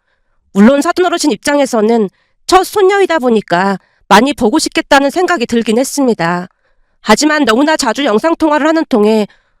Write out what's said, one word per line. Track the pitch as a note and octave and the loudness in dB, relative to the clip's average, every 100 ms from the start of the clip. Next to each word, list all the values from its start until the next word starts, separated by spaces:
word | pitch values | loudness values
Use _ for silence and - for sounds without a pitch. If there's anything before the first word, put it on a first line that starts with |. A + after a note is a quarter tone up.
| _ _ _ _ _ | _ _ _ _ _
물론 | G3 G#3+ C#4 | 4 4 4
사돈어르신 | D#4+ F4 F4+ E4+ D4+ | 0 0 0 0 -2
입장에서는 | G#3 - C#4+ C4+ A3+ G#3+ A#3 G3 - _ _ - | -2 -2 0 0 0 0 0 -2 -6 _ _ 0
첫 | F#4 | 0
손녀이다 | F#4 G#4 F#4+ G4+ F#4 E4 | 0 0 0 2 0 0
보니까 | B3 A3+ - E3+ G3 F#3+ - _ _ | 0 0 0 -2 -2 -4 -8 _ _
많이 | F#3+ C4 | 2 2
보고 | - A#3+ C#4+ | 0 0 0
싶겠다는 | - - - C#4 C#4 | -4 -10 0 0 0
생각이 | D#4+ F4+ F4 A#3 | -2 -2 -2 -2
들긴 | A#3 A#3 A3 | -2 0 -2
했습니다. | C4+ - C4 G#3+ E3 F3 F3+ _ _ _ _ _ | -2 -2 -2 0 -2 -4 -8 _ _ _ _ _
하지만 | - A3 D4+ D4+ C4+ | -4 -2 -2 -2 0
너무나 | A3 D4 D#4 | 0 0 -2
자주 | B3+ G#3+ | -2 -4
영상통화를 | C#4+ G#3 D#4+ E4 D#4+ D4+ D4 | -2 -2 -2 -2 -2 0 0
하는 | E4 D#4 | -2 -2
통에 | G#3 G#3 A3 G3+ _ _ _ | 0 0 0 -4 _ _ _